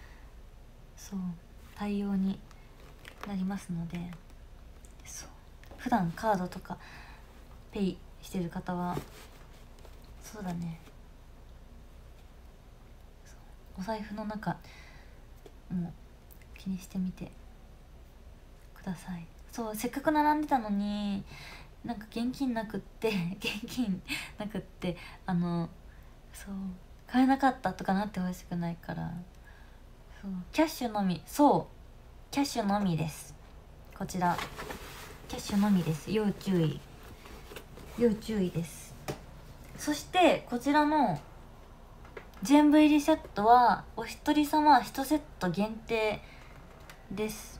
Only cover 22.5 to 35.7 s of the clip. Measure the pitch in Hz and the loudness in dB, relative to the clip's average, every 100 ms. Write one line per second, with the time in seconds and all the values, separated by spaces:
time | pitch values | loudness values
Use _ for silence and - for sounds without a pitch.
22.5 | 226 214 196 - - 220 196 170 202 - | 0 -2 -6 -8 -2 0 2 0 -2 -4
23.5 | 208 233 247 214 185 - 294 - - 208 | -6 -6 -2 0 0 -2 -8 -8 -8 -6
24.5 | 190 - - 180 170 - - - 175 175 | -6 -8 -6 -4 -4 -8 -10 0 2 2
25.5 | 170 165 - - - - - - - 196 | 0 -2 -6 -18 -18 -18 -20 -18 -14 -10
26.5 | 196 196 180 - - - 254 262 269 262 | -8 -8 -8 -14 -20 0 6 6 6 4
27.5 | 254 185 - - 190 208 190 180 180 - | 4 -2 -2 2 2 2 -2 -4 -4 -6
28.5 | 175 170 165 - 165 165 170 175 - - | -4 -4 -4 -8 -6 -6 -6 -12 -16 -20
29.5 | - - - - - - - 196 185 180 | -20 -20 -20 -20 -20 -20 -14 -8 -8 -2
30.5 | - 311 - 233 208 190 151 - - 285 | 2 2 2 -2 2 2 0 -2 6 8
31.5 | 180 - - - - - - - 277 277 | 8 2 -12 -20 -20 -20 -20 -6 -2 0
32.5 | 240 202 208 196 160 160 - - - - | 0 2 2 2 2 -2 -6 -16 -18 -20
33.5 | - - - - - 196 185 175 160 - | -20 -20 -20 -16 -10 -6 0 2 2 -4
34.5 | - - - - - - - - - - | -8 -10 -10 -12 -14 -14 -14 -10 -8 0
35.5 | 202 208 | 4 6